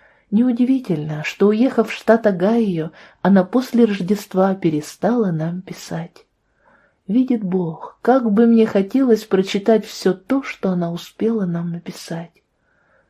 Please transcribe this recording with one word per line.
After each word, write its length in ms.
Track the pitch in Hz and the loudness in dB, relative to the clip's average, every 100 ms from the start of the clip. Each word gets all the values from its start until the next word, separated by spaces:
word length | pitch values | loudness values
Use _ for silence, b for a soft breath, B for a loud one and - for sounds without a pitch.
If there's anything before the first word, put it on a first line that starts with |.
| b b b | b b b
Неудивительно, 920 | 202 254 240 247 269 254 160 151 151 | 0 2 2 2 0 0 -4 -4 -8
что, 220 | 156 - 202 | -8 0 2
уехав 400 | 214 262 262 220 | 4 2 0 -2
в 40 | |
штат 340 | - - 226 226 | -2 2 2 2
Огайо, 640 | 185 185 233 220 170 160 B B B | 0 0 2 0 -2 -6 B B B
она 220 | 190 196 | 4 4
после 420 | 185 247 254 233 233 | 4 0 0 2 2
Рождества 680 | 196 180 202 - 190 190 | 2 -2 -4 -2 0 0
перестала 760 | 190 175 151 151 - 196 240 202 | 0 -2 -2 -4 -4 -2 0 0
нам 320 | 160 160 180 | -2 -4 -6
писать. 640 | 185 175 - 165 170 _ _ _ _ _ _ _ _ _ - | -10 -16 -12 -10 -10 _ _ _ _ _ _ _ _ _ -2
Видит 360 | 214 254 240 | 0 0 -2
Бог, 560 | 190 185 170 160 - - | -2 -2 -4 -8 -16 -4
как 280 | - 262 233 | 0 2 2
бы 160 | 202 233 | 4 4
мне 200 | 226 220 | 4 4
хотелось 580 | 202 190 262 269 214 | 0 0 0 2 2
прочитать 640 | - 190 190 202 202 220 214 | 2 -2 0 -2 2 2 0
всё 260 | - 190 | -4 -2
то, 300 | 185 - 269 | -2 -2 -4
что 260 | 269 - 196 | -4 -6 -4
она 240 | 180 170 | -2 -4
успела 540 | 170 - - 214 226 185 | -6 -12 -6 -2 -2 -2
нам 240 | 170 175 | -4 -6
написать. 720 | 170 180 180 - 170 170 _ _ _ _ _ _ _ _ | -8 -12 -16 -12 -12 -12 _ _ _ _ _ _ _ _